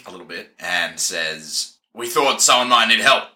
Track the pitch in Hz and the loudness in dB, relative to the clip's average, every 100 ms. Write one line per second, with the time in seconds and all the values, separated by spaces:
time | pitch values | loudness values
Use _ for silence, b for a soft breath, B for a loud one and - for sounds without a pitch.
0 | - 92 85 85 - _ 85 90 85 80 | -20 -20 -14 -14 -16 _ -6 -4 -4 -6
1 | - 87 80 78 78 - - _ _ 110 | -6 -4 -6 -6 -10 -8 -8 _ _ -12
2 | 117 156 139 127 - 127 123 120 113 113 | -6 -2 0 2 2 2 4 4 4 4
3 | 120 131 - | 4 2 0